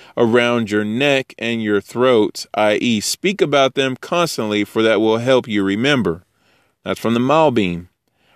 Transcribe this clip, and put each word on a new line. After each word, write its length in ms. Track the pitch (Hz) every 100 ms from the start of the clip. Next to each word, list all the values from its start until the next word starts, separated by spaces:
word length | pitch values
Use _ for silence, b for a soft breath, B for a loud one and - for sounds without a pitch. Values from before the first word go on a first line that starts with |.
| B -
around 560 | 117 120 120 120 107
your 120 | 104
neck 480 | 104 113 143 135 131 -
and 240 | 113 117
your 180 | 107 101
throat, 680 | - 120 127 117 104 - -
i 240 | - 107 104
e, 180 | 123 110
speak 420 | - - 185 202
about 340 | 170 143 135
them 200 | 143 131
constantly, 720 | 127 - 175 165 - 110 104
for 180 | 101 113
that 180 | 113 104
will 180 | 110 113
help 280 | 123 127 117
you 160 | 104
remember. 600 | 98 101 135 139 90 82 - _ _ _ _ _
That's 160 | 95 95
from 160 | 117
the 60 | 117
Malbim. 680 | 127 156 156 117 95 87 90 _ _ _ _